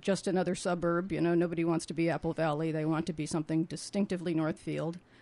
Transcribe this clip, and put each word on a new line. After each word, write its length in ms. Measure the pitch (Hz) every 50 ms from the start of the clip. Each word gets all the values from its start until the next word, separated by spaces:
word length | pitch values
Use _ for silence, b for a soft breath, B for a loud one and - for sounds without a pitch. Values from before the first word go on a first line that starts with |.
just 260 | - - 190 185 -
another 280 | 202 180 185 180 180 165
suburb. 580 | - - 190 175 170 170 170 170 170 185 190 165
You 80 | 151
know, 140 | 160 170 175
nobody 280 | 170 175 170 170 165 165
wants 220 | 170 170 160 -
to 80 | - 175
be 160 | 151 165 165
Apple 240 | 151 151 - 165 160
Valley. 400 | - 160 160 147 147 160 160 156
They 140 | 156 151
want 180 | 156 160 151 160 -
to 40 | 165
be 140 | 156 151
something 380 | - - 160 151 - 160 160 165
distinctively 680 | - 151 - - - - 202 202 202 190 175 160 180 170
Northfield. 640 | 160 160 156 156 - - 165 151 147 151 165 170 175 b b b b